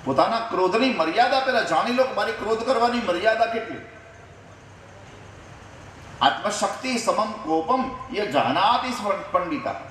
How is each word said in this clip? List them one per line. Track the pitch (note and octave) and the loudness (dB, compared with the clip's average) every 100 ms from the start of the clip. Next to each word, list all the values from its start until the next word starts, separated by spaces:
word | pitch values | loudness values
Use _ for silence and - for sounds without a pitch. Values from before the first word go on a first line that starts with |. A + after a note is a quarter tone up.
પોતાના | B2+ C3 A#3 A3+ | 0 2 4 2
ક્રોધની | - E3+ F3+ G3+ C4 | -2 0 2 2 2
મર્યાદા | G#3 E3 F#3 B3 C4 | 2 0 4 4 4
પહેલા | C4 A#3+ | 2 0
જાણી | - E3 G#3+ | 2 0 2
લો | B3 | 2
કે | B3+ | 2
મારી | G3+ A3 | 2 -2
ક્રોધ | A3 G3+ A3 | -2 -2 -2
કરવાની | - B3+ A#3+ A#3+ - | 0 2 2 0 0
મર્યાદા | E3+ G#3+ A3 A3+ | 0 2 2 0
કેટલી. | A3+ - - - - - - - - - - - - - - - - - - - - - - - - - - | -2 -6 -12 -14 -20 -20 -20 -20 -20 -20 -20 -20 -20 -20 -20 -20 -20 -20 -20 -20 -20 -20 -20 -20 -20 -18 2
આત્મશક્તિ | C#3 - G#3 G#3 G3 - C4 A#3+ | 2 2 -2 -2 -2 -2 -4 -2
સમમ | - F3+ A3 | 0 0 0
કોપમ | A3 D3+ D#3+ - B3+ A#3 - - F#3+ | -4 0 0 2 2 2 -6 -8 -4
યે | G#3 | 0
જાનાતિ | C#3 A#2+ D3+ G3 A#3+ B3+ A#3+ G#3 F#3+ - | 2 2 2 4 4 0 -4 -2 -2 0
પંડિતા. | F3+ F3 D3 A2+ F#2+ - | -2 0 -4 -4 -6 -10